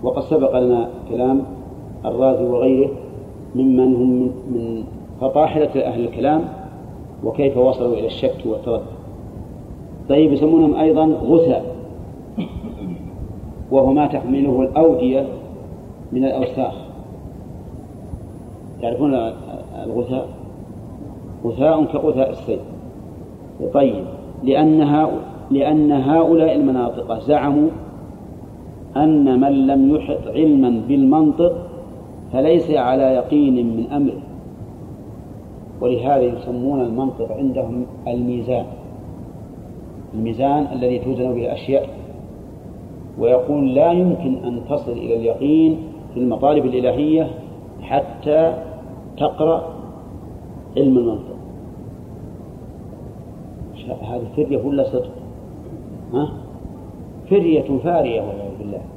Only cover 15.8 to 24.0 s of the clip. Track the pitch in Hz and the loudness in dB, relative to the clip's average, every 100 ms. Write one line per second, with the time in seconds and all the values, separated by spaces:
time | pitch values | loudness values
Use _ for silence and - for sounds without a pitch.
15.8 | - - - 127 135 131 127 - 123 - | -16 -16 -6 0 0 0 -2 -2 -4 -4
16.8 | - - - - - - - - - - | -14 -16 -16 -14 -14 -14 -16 -14 -14 -16
17.8 | - - - - - - - - - - | -16 -16 -14 -12 -14 -16 -16 -16 -16 -6
18.8 | 120 123 147 131 113 - - - - 110 | -4 0 2 2 0 -6 -12 -12 -12 -10
19.8 | 110 113 120 131 - - - - - - | -6 -4 -2 -4 -6 -12 -16 -16 -16 -16
20.8 | - - - - - - 117 117 147 160 | -16 -14 -14 -14 -14 -8 -6 2 4 4
21.8 | 147 143 156 131 131 - - 104 - - | 2 2 0 2 0 -2 -4 -6 -6 -16
22.8 | - - - - - - - - - 139 | -16 -16 -16 -16 -16 -18 -18 -8 -2 4
23.8 | 135 101 | 4 2